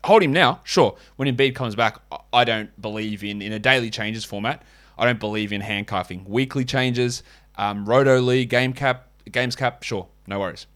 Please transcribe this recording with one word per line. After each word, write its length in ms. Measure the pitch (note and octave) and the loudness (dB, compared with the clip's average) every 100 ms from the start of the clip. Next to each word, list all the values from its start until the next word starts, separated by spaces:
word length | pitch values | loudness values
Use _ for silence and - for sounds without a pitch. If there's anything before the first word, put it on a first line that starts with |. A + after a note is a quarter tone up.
hold 200 | - G#3+ | 6 6
him 100 | E3+ | 6
now, 300 | D3+ D3 - | 4 2 2
sure. 320 | - - A#2+ - - - | -2 2 2 2 -20 -4
When 120 | C3+ | -2
Embiid 260 | B2 C3+ | 2 0
comes 220 | B2 B2 G#2 | 0 -6 0
back, 220 | A2+ - _ | 0 0 _
I, 80 | - _ | -16 _
I 120 | A#2+ | 2
don't 360 | A#2+ A2 G#2 - | 4 0 -4 -10
believe 420 | G#2+ G#2+ G#2+ G#2 | -8 -6 -6 -6
in, 200 | G#2 G2+ | -8 -8
in 100 | G2+ | -6
a 60 | G#2+ | -2
daily 320 | B2+ C3 A2+ | 2 2 0
changes 340 | G#2+ G#2+ A2+ | -6 -6 -6
format, 380 | - G2+ A2+ D#3 _ _ _ - | -8 -4 -4 -4 _ _ _ 0
I 80 | |
don't 160 | A#2+ A#2 | 0 0
believe 320 | G#2+ G#2+ G#2 | -2 -4 -2
in 80 | G2+ | -4
handcuffing. 640 | G2+ G2+ G#2 G2 F2+ F#2 F#2+ | -4 -6 -4 -4 -4 -10 -4
Weekly 380 | A2 C3 C#3 | -2 0 -2
changes, 580 | B2+ C3+ B2+ B2 B2 B2 - - _ - | -2 0 0 0 -2 -4 -12 -20 _ -6
um, 280 | G2+ G2+ | -4 -4
Roto 360 | G2+ B2 C3+ B2+ | 2 4 6 4
League, 280 | B2+ B2+ A#2+ | 4 2 2
game 240 | B2 B2+ | 2 0
cap, 380 | B2+ C#3 B2+ _ _ - | 0 -2 -2 _ _ -6
games 240 | B2+ B2+ | -2 -2
cap, 280 | A#2+ B2+ A#2 | -2 -4 -4
sure, 260 | - G#2 F2+ _ - | -8 -8 -8 _ -8
no 140 | G2 | -4
worries. 260 | F#2+ - - | -4 -8 -18